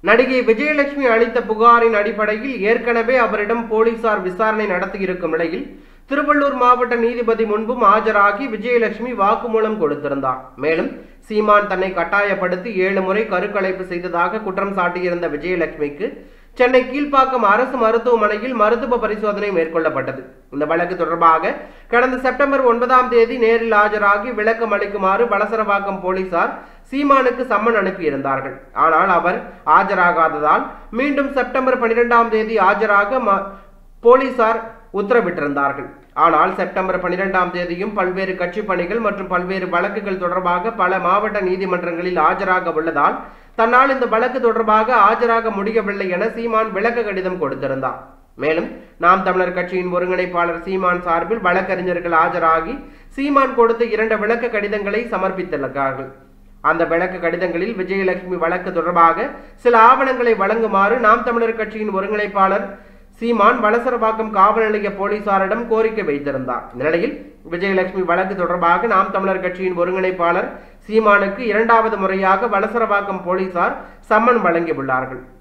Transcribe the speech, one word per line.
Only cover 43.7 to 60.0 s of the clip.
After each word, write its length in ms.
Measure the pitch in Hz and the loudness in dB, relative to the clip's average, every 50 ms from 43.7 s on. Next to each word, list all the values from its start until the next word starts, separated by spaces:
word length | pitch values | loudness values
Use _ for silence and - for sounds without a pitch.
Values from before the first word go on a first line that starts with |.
| 247 254 269 277 269 | 4 4 4 4 2
இந்த 120 | 254 240 220 208 | 0 0 0 0
வழக்கு 260 | 220 247 254 247 269 226 | 0 0 0 -2 0 0
தொடர்பாக 440 | 233 226 226 226 214 214 214 220 220 254 233 202 202 | 0 0 2 2 2 2 2 2 2 4 4 6 4
ஆஜராக 440 | 226 214 240 233 226 226 226 220 202 196 | 4 4 2 2 2 2 0 -2 -4 -2
முடியவில்லை 480 | 202 214 220 226 208 196 202 202 196 185 180 | -4 0 0 0 0 -2 -4 -4 -4 -4 -2
என 120 | 175 202 226 220 | -2 -2 -4 -4
சீமான் 340 | 233 233 233 220 220 220 220 190 | -4 -6 -2 0 0 0 0 -2
விளக்க 240 | 190 208 233 226 240 226 208 | -2 -2 0 0 0 -4 -2
கடிதம் 320 | 196 196 185 185 185 175 | -4 -4 -4 -4 -4 -2
கொடுத்திருந்தார். 560 | 185 - 175 - 143 135 135 131 131 127 - - - - - - - _ _ - 131 | -4 -4 -4 -4 -4 -4 -4 -2 -4 -4 -6 -6 -14 -20 -20 -20 -20 _ _ -4 -2
மேலும், 260 | 147 160 165 - - - - - - - - 170 | -2 0 0 -2 -6 -10 -16 -20 -20 -12 0 2
நாம் 200 | 175 185 190 190 190 | 4 4 4 2 0
தமிழர் 280 | 180 185 185 175 180 180 | 0 0 0 -2 -2 -4
கட்சியின் 360 | 180 180 185 180 180 180 175 | -6 -4 -4 -4 -4 -2 -2
ஒருங்கிணைப்பாளர் 680 | 175 175 180 185 180 185 175 180 170 175 170 175 - - | -2 -2 -2 -2 -2 -2 -2 0 -2 0 0 -2 -6 -6
சீமான் 360 | 196 190 190 190 180 180 180 175 180 | -4 -4 0 0 0 0 0 0 -2
சார்பில் 340 | 165 170 175 175 220 233 185 185 | -2 -2 0 -2 -4 -2 0 0
வழக்கறிஞர்கள் 680 | 202 190 185 190 190 175 175 185 175 170 165 170 170 160 165 | 0 2 0 -2 -4 -4 -2 -2 -2 -2 -2 0 2 2 2
ஆஜராகி 500 | 175 170 180 165 160 160 160 160 180 254 285 - - - - - - - | 2 0 0 2 2 2 2 0 -4 -8 -10 -12 -18 -20 -20 -20 -16 -8
சீமான் 420 | - 269 285 285 277 269 254 - 233 | -6 -2 2 2 2 2 2 2 2
கொடுத்த 260 | 233 226 233 226 240 233 220 | 4 4 4 0 0 -2 0
இரண்டு 220 | 214 220 220 220 208 208 | -2 0 0 0 0 0
விளக்க 300 | 208 233 226 226 233 233 | 0 0 0 -2 -2 -2
கடிதங்களை 460 | 208 202 202 208 208 202 202 202 214 240 233 220 | -2 -2 -2 -4 -4 -4 -2 -2 -4 -4 -4 -4
சமர்ப்பித்திருக்கிறார்கள். 960 | 185 185 190 180 185 170 156 156 139 135 127 - 139 139 135 131 127 135 123 - - - - - - - - - - - 147 | -2 -2 -2 -2 -4 -6 -6 -4 -6 -6 -6 -4 -4 -4 -4 -4 -6 -10 -12 -14 -20 -20 -20 -20 -20 -20 -20 -20 -6 -2 -2
அந்த 140 | 160 165 165 156 | 0 0 0 0
விளக்க 240 | 165 170 180 185 185 180 165 | 0 0 0 -2 -4 -4 -4
கடிதங்களில் 500 | 165 165 175 185 170 165 170 185 220 233 185 | -4 -2 -2 -4 -2 -2 -2 -4 -4 -4 -6
விஜயலட்சுமி 560 | 185 - 190 190 196 185 180 190 180 180 180 170 160 | -4 -4 -2 -2 0 0 -2 -2 -6 -8 -4 -2 -2
வழக்கு 260 | 165 180 180 180 190 170 165 | -2 -2 -2 -4 -4 -4 -2
தொடர்பாக 500 | 165 170 175 170 165 165 165 165 226 285 - - - - - - - | -2 0 2 4 4 4 4 2 -4 -6 -8 -12 -18 -20 -20 -2 0
சில 100 | 247 240 226 220 233 | 2 6 8 8 8
ஆவணங்களை 440 | 262 269 | 8 6